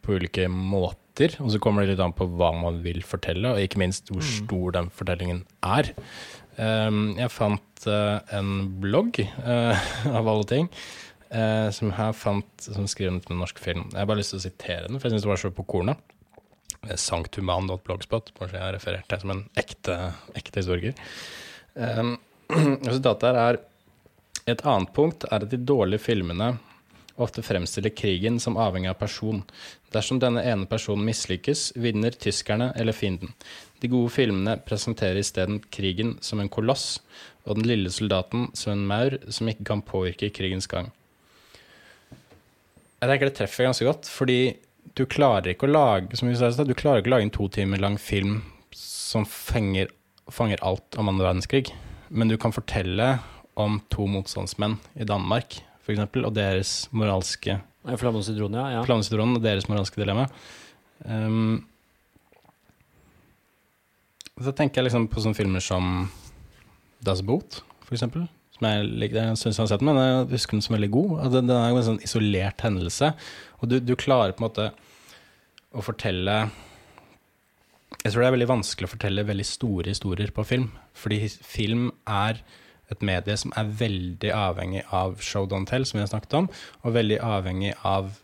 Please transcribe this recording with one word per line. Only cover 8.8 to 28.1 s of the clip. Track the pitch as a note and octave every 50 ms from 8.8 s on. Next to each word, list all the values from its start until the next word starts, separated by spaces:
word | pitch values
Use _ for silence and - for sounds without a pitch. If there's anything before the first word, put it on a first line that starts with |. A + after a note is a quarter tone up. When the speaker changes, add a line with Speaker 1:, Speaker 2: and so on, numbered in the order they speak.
Speaker 1:
blogg, | F#2+ G2 G#2 D3+ G#3 A#3+ A#3+ -
eh, | G#2 G2 - - C3 B2 A#2+ A#2+ A#2 A#2 A2 F#2 F2+ - -
<laughs> | - A2 C#3+ C3
av | A2+ A2 A2
alle | A2 G#2+ G#2
ting, | G#2 B2 C3+ E3 F3 - - - - - - - - - _ - _ -
eh, | A2+ A2+ A2 A2 A2 A2 G#2+
som | G2+ - - G#2+
her | F#2 F#2+ A2 A2 A2
fant, | - - A2 G2+ G2+ G#2 - _ -
som | - - G#2 G2 G2+
skriver | G2 - - G2+ F#2
om | F2+ F2+
dette | - -
med | F2 F2
norsk | F2 - - -
film. | - F2+ F2 F2 F2+ F#2+
Jeg | F#2+ F#2+
har | G2+
bare | G2+ G#2+ G#2
lyst | G2+ -
til | - F#2+
å | F2+ F#2 -
sitere | _ - - F2+ E2+ E2+
den, | F2 A#2+ C3+
for | C3 B2+
jeg | A2+ G#2+
synes | G2+
det | G#2 G2+
var |
så | F2+ - G2+
på | F2+ - F#2
kornet. | - - F#2+ F2 G#2+ C#3+ - - _ - _ - _ _ - _ _ _ _ _ _ - - - -
Eh, | -
sanktuman | E2+ - - - E2+ E2 - - - F#2+ F#2 F2+ F2 F#2+
dot | F#2+ F#2 F#2 -
blogspot, | - F2+ F#2 - - - A2+ - - _ -
kanskje | - F#2 F#2
jeg | F#2 F#2
har | F#2+ F#2+
referert | F#2 - - F#2 F#2 - _
til | - F#2+
som | F#2+ G2
en | G2 F#2+ G2+ - _
ekte, | - - - - _ _ - F2+ F2 F2+ F2+ E2+ - - - -
ekte | - - - - -
historiker. | F#2+ F2+ F2+ F2 F2+ G#2+ C#3 - - - - - - - - - - - - - - _ _
Ehm, | - A#2+ A2+ A2 A2+ A2+ A#2+ A#2+ A#2 _ _ _
<clears throat> | _ _ _
og | D3+ D#3+ D#3 C#3+ C#3 C3 - - -
sitatet | C3+ C3+ C3 G#2+ G#2 -
her | A#2+ B2 A#2+ A#2 A#2+ A#2+
er: | A2+ - _ _ _ _ _ _ _ _ - _ _ _ _ _ - -
«Et | - A#2 A2 -
annet | D3 C3 G2+ F#2 - -
punkt | - D3 D#3+ D#3+ - - - -
er | G#2+ G#2
at | G#2
de | B2+
dårlige | B2 B2 B2 C#3+ B2+ G#2 F#2 G2+ G#2
filmene | - - A#2+ G#2 F#2 F2 E2+ F2 G#2+ A#2 B2 A2+ - - - _ _ _ _ - - - _ -
ofte | B2 A2+ - - A2+
fremstiller | - A2 F#2 F2 F2 - - G2+ G#2+
krigen | - - - G#2